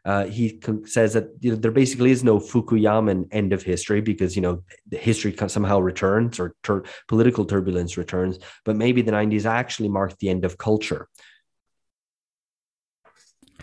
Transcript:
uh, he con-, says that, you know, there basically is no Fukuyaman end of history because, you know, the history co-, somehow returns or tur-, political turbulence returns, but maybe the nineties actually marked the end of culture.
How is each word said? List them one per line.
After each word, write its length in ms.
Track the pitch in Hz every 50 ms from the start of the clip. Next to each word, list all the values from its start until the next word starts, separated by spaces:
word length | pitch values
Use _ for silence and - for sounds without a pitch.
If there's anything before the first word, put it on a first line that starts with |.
| -
uh, 200 | 95 101 101 98
he 320 | 95 107 113 117 110 110
con-, 280 | - - 117 110 107 107
says 260 | - - 120 113 107 110
that, 160 | 113 - - - -
you 100 | 123 120
know, 60 | 113
there 140 | 107 113 113
basically 380 | 110 135 131 123 135 120 123 131
is 140 | 131 123 127
no 160 | 120 107 101
Fukuyaman 880 | - - - 120 110 - 117 107 107 104 107 110 110 104 95 92 85 -
end 220 | 104 107 104 92 98
of 80 | 90
history 400 | - 92 90 87 - - 104 104
because, 340 | 107 110 101 - 98 90 90
you 60 | 98
know, 220 | 92 90 90 90 - _ - _ _
the 100 | - -
history 340 | - - 120 110 - - 104
co-, 160 | 90 - 104
somehow 320 | 95 - 107 101 98 101 98
returns 600 | 92 92 90 - 101 95 101 110 117 117 117 -
or 160 | 90 90 - _ -
tur-, 220 | - 101 95 - - - - -
political 380 | - 113 110 117 123 123 110 98
turbulence 520 | 82 101 98 92 95 90 90 87 87 -
returns, 420 | 90 85 - 95 90 92 95 92 - - - - - _
but 100 | 107 107
maybe 260 | 107 117 123 127 123
the 100 | 110 110
nineties 340 | 107 104 107 107 107 107 104
actually 440 | 113 113 120 123 - - - 107 104
marked 280 | 101 98 98 92 90 _
the 100 | 101 95
end 160 | 92 92 92
of 120 | 90 87
culture. 500 | - - 110 107 107 - - - - - - _ _ - _ _ _ _ _ _ _ _ _ _ _ _ _ _ _ _ _ _ _ _ _ _ _ _ _ _ _ _ _ _ _ _ _ _ _ _ _ _ _ _ _ _ _ _ _ _ -